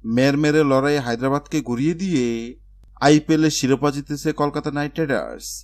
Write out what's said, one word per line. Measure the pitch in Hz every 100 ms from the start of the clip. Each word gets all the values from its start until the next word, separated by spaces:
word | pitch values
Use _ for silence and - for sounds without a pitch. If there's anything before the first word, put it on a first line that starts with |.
মেরমেরে | 110 117 135 143 151 151
লড়াইয়ে | 147 131 143 147
হায়দ্রাবাদকে | 120 117 135 143 - 156
ঘুরিয়ে | 127 117 147
দিয়ে | 165 190 156 120 117 117 131 - - - -
আইপিএল | 139 151 151 156
এর | 156 147
শিরোপা | 127 135 147
জিতেছে | 143 143 147 156
কলকাতা | 151 147 147 151
নাইট | 143 147 143
রাইডার্স। | 156 117 60 - - -